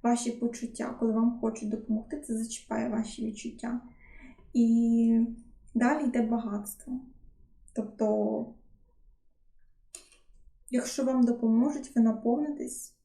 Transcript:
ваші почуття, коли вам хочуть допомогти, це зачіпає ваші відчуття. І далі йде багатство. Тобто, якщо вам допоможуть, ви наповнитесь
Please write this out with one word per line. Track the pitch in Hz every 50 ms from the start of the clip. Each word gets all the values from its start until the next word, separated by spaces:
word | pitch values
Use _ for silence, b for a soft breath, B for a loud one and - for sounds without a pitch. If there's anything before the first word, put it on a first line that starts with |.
| -
ваші | 240 240 233 - 233
почуття, | 233 - 240 233 - - 240 233 - - - 240 - -
коли | 233 226
вам | 214 226 226 240 240 -
хочуть | - 226 214 - - 208
допомогти, | 208 214 - - 110 - - - - 294
це | - - 226 220
зачіпає | 226 - - - - - 220 220 220 -
ваші | 214 226 220 - - - 226
відчуття. | 226 - - - 233 - - - 233 240 247 B B B B B B B B B B B B B - -
І | 240 233 226 233 233 233 233 233 233 233 226 226 226 226 226 - - - - - - - - -
далі | 233 240 247 302 302 294 247
йде | - 240
багатство. | 220 220 233 220 214 208 202 208 - - - - - 254 254 254 - - - - - - - _ - _ - _ - - -
Тобто, | - 208 - - - 220 214 214 214 208 214 220 220 233 - - - - - - _ _ _ _ _ - - - _ _ _ _ _ _ _ _ - - - - _ _ _ _ - - _ _ _ _ _ - - - - _ _ _ -
якщо | 254 247 - - - - 254
вам | 254 262 254 247
допоможуть, | 233 240 - - 226 226 226 254 294 294 294 - - -
ви | 240
наповнитесь | 226 226 214 214 - 226 240 294 294 302 294 - 254 247 - - - - _ _ _